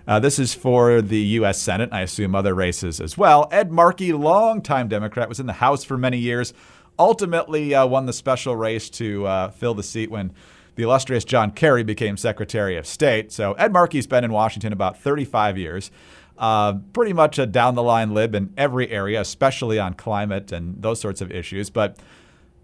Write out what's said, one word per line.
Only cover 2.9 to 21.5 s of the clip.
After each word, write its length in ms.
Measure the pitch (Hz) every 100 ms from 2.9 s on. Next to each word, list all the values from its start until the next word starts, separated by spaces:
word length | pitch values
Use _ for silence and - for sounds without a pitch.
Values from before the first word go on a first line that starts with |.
| 78
as 200 | 87 -
well. 280 | 190 147 151
Ed 180 | 190 185
Markey, 440 | 165 175 180 180
longtime 760 | 151 151 196 226 220 - 135 113
Democrat, 400 | 104 107 123 117
was 100 | 120
in 60 |
the 80 | 123
House 320 | 90 127 143
for 140 | - 131
many 180 | 127 123
years, 380 | 120 120 120 - - - _ -
ultimately, 760 | 190 226 185 165 - 151 147
uh, 120 | 139 131
won 200 | 135 127
the 80 |
special 420 | - 135 127 135 113
race 320 | 110 113 -
to, 380 | - 113 101 98
uh, 240 | 95 95
fill 240 | - 120
the 80 | 104
seat 280 | - 117 110
when 220 | 107 92 - - - _ -
the 80 |
illustrious 420 | 117 131 - 120 -
John 240 | 123 104
Kerry 320 | 104 160 123
became 340 | 113 104 110 101
Secretary 640 | 117 104 104 110 98 85
of 80 | 82
State. 460 | - 147 110 107
So 200 | - 101
Ed 160 | 101 214
Markey's 360 | 180 170 147 -
been 180 | 123
in 80 | 117
Washington 400 | 107 110 107 110
about 240 | 101 95 -
thirty-five 640 | 139 143 131 113 104 95
years. 320 | 82 90 - - - - _ -
Uh, 360 | 113 107 104 98 -
pretty 200 | 247 226
much 240 | 165 151 143
a 100 | 127
down-the-line 680 | 120 120 120 120 113 110
lib 180 | 104 113
in 220 | 107 98 131
every 320 | 139 127 123
area, 280 | 107 98 107
especially 560 | 95 - 135 127 120 107
on 160 | 92
climate 600 | - 113 104 104 98 101
and 280 | 85 85 95
those 200 | 110 117
sorts 200 | 104 92
of 120 | 95
issues. 360 | 90 -